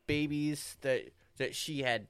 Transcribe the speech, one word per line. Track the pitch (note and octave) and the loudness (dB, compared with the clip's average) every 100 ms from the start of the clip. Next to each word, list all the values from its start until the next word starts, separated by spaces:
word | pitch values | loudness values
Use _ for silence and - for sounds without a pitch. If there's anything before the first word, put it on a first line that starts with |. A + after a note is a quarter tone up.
| - | 0
babies | D3 D3 D3 D3+ C#3+ - - | 0 2 0 0 -2 -6 -6
that, | C#3 B2+ C3 - _ - | 0 0 0 -16 _ -4
that | C3+ | -2
she | - - D3 | -2 -4 0
had | B2+ A#2 G2+ | 2 2 -2